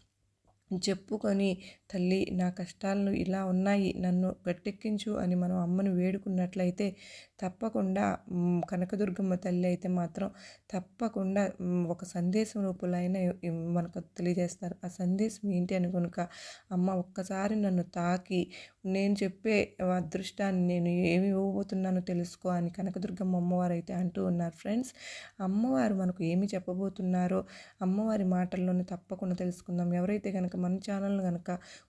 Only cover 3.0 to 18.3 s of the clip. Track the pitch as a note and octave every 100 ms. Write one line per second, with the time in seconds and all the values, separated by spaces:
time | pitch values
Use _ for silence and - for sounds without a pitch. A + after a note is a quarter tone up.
3 | G3 G3 F#3 F#3+ F#3+ F#3 F#3+ G3+ F#3+ -
4 | F3+ F3+ F#3 - F3+ F3 G#3 G3 A3 G#3
5 | G#3+ G#3 F3+ F3+ F3+ F#3 F3 F#3 G3 F3+
6 | F#3 G3 G3+ F#3 F3+ F#3 F3+ F3+ G3+ F#3
7 | - - - - F#3 - A3+ A3 F#3+ G3
8 | G3+ - - F3 F3 F3 - F3 F#3 G3+
9 | G#3 F3+ F#3+ F3+ F3+ F3+ F3+ F3+ F3+ F3+
10 | E3 - G3 - - - - F#3 - -
11 | A3+ G3+ F#3+ G3 F#3+ - F3+ F3+ E3+ E3+
12 | F3 F3 F3 G#3 A3 G#3 G3 F#3 F3+ F3
13 | F3+ F#3+ F3+ F3+ F3 E3 E3+ F3 E3+ F3+
14 | - - F3 F3+ F3 - F3 - F3+ F3+
15 | F3+ F#3+ A3 - G3+ F3+ F3+ F#3+ F3 F3+
16 | E3+ F#3 F3 - - - - F3+ F#3 F#3
17 | F3+ - F#3 F#3+ G3+ A3 G3+ F3+ E3+ F3
18 | F3 F#3 -